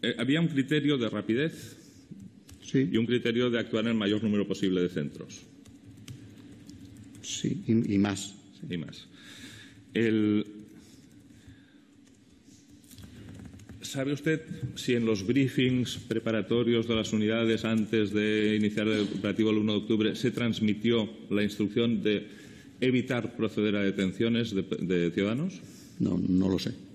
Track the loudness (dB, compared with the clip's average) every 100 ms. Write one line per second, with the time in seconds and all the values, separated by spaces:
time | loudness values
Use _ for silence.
0 | -2 -2 0 2 2 0 0 2 2 2
1 | 0 -2 0 0 0 -4 -16 -18 -20 -20
2 | -20 -18 -18 -20 -20 -20 -2 0 2 2
3 | 2 0 0 0 2 0 0 0 0 2
4 | 2 2 2 2 0 0 0 2 2 0
5 | -6 -8 -16 -16 -20 -20 -20 -20 -20 -20
6 | -18 -18 -18 -20 -20 -20 -20 -20 -18 -20
7 | -20 -16 -10 -6 -4 -4 0 2 2 2
8 | 2 0 -6 -14 -20 -16 -8 -8 -8 -12
9 | -20 -20 -20 -20 -18 -20 -20 -20 -6 0
10 | 2 4 4 2 0 -10 -18 -20 -20 -20
11 | -20 -20 -20 -20 -20 -20 -20 -20 -20 -20
12 | -20 -20 -20 -20 -20 -20 -20 -20 -20 -20
13 | -20 -18 -18 -18 -18 -18 -20 -14 -10 -4
14 | -2 -2 0 -2 -4 -10 -8 -6 0 2
15 | 2 0 2 2 2 2 2 2 0 -6
16 | -4 -4 0 -2 2 2 4 2 2 0
17 | 0 2 2 2 2 2 2 0 2 2
18 | 2 2 2 2 2 4 2 2 2 2
19 | 0 0 -2 2 4 4 2 0 2 2
20 | 2 2 -2 0 -2 0 0 2 2 2
21 | 2 -4 -4 0 0 0 0 2 2 2
22 | 2 0 -2 -16 -20 -20 -20 -2 2 2
23 | 2 -2 -2 -2 -2 2 2 4 2 2
24 | 0 2 2 2 0 -2 -2 -4 0 2
25 | 2 2 0 0 -2 -6 -16 -18 -20 -2
26 | 0 2 2 4 4 2 0 -8 -14